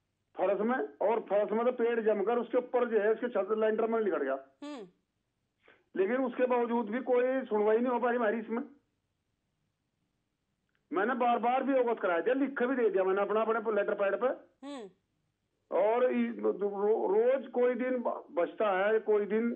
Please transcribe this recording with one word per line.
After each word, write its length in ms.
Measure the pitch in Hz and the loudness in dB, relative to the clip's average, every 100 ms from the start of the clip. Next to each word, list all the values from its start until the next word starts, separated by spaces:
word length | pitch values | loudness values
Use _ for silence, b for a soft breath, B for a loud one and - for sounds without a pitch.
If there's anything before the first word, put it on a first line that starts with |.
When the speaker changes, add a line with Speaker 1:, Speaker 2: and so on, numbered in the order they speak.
| _ _ _ - | _ _ _ -2
Speaker 1:
फर्श 220 | 180 196 | 0 0
में 500 | 220 262 - - 185 | 0 -2 -4 -2 0
और 100 | 226 | 0
फर्श 320 | - 196 202 | 0 0 2
में 140 | 214 240 | 0 0
तो 60 | |
पेड़ 300 | 240 233 233 | 0 0 2
जमकर 360 | 214 208 190 240 | 2 2 2 0
उसके 200 | 226 254 | 0 -2
ऊपर 320 | 240 247 240 | 0 0 2
जो 100 | 220 | 2
है 120 | 208 | 2
उसके 180 | 220 240 | 2 0
छत 180 | 202 196 | -2 0
लेंटर 360 | 214 220 220 226 | 0 2 2 0
में 120 | 226 | 0
निकल 180 | 208 160 | 0 0
गया। 220 | 135 131 - _ | -2 -4 -8 _
Speaker 2:
हम्म। 240 | 285 285 185 _ _ _ _ _ _ _ b b _ - | -14 -14 -16 _ _ _ _ _ _ _ b b _ -2
Speaker 1:
लेकिन 220 | 190 247 | 0 0
उसके 280 | 262 - 254 | -2 0 0
बावजूद 440 | 247 233 233 208 | 0 0 -2 -2
भी 100 | 233 | -4
कोई 460 | 254 247 254 262 - | 0 2 2 0 -2
सुनवाई 320 | 214 208 220 | 0 2 2
नहीं 140 | 247 | 2
हो 80 | 240 | 0
पा 80 | 240 | 0
रही 100 | 240 | 0
हमारी 220 | 220 226 | -2 -2
इसमें। 240 | 202 233 294 - _ _ _ _ _ _ _ _ _ _ _ _ _ _ _ _ _ _ _ _ _ | -4 -8 -8 -16 _ _ _ _ _ _ _ _ _ _ _ _ _ _ _ _ _ _ _ _ _
मैंने 200 | 151 247 | -2 -2
बार 240 | 254 240 240 | 0 0 2
बार 260 | 233 254 | 2 0
भी 100 | 254 | 2
अवगत 260 | 262 233 226 | 2 2 0
कराया 200 | 196 170 | 0 0
दिया, 160 | 202 269 | 0 0
लिख 240 | 277 - | -2 -2
के 80 | 247 | -2
भी 80 | 262 | 0
दे 140 | 226 | 2
दिया 140 | 190 | 2
मैंने 180 | 185 196 | 2 0
अपना, 200 | 196 214 | 0 0
अपने 340 | 220 226 226 208 | 0 0 0 0
letter 180 | 202 | 0
पैड 220 | 202 202 196 | 0 -2 0
पे। 120 | 247 330 - _ 269 | -2 -4 -10 _ -16
Speaker 2:
हम्म। 220 | 285 202 - _ _ _ _ _ _ _ | -14 -16 -20 _ _ _ _ _ _ _
Speaker 1:
और 320 | 165 208 233 | 0 2 2
रो-, 1120 | 254 240 233 208 214 180 202 196 208 220 - 202 | 2 0 -2 -2 -2 -2 -4 0 0 2 2 2
रोज 300 | 240 269 - | 4 2 -2
कोई 280 | 247 247 240 | 0 0 0
दिन 220 | 254 254 | -2 -2
ब-, 280 | 226 - - | -2 -6 -6
बचता 560 | 156 170 - 214 185 202 | -2 -2 0 0 2 2
है, 120 | 220 | 2
कोई 260 | 220 208 202 | 2 0 2
दिन 260 | 214 233 | 0 -2